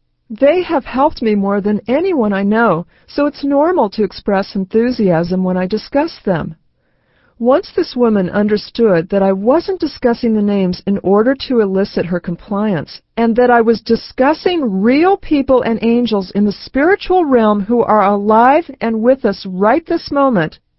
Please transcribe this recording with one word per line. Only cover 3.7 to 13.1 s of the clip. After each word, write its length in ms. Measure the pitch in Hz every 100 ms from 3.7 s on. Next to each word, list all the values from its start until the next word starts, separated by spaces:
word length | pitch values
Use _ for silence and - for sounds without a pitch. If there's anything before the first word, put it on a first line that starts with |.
| 370 202
to 120 | -
express 520 | 196 - - 196 196 196
enthusiasm 840 | 190 220 240 247 196 165 175 185
when 140 | 185 180
I 120 | 185
discuss 520 | 214 - 277 330 -
them." 360 | 208 160 160 160 _ _ _ _ _ _ _ _
Once 320 | 233 302 -
this 240 | - 330 254
woman 340 | 233 208 180
understood 800 | 202 208 208 - - 226 170 180
that 160 | 202
I 80 | 196
wasn't 480 | 190 214 320 - 370
discussing 540 | 302 - 240 233 233
the 80 | 214
names 420 | 202 202 185 180 -
in 140 | 196
order 320 | 185 202 233 269 -
to 140 | 240
elicit 460 | 202 190 202 196 165
her 120 | 175
compliance, 840 | - 170 - 202 214 165 - - _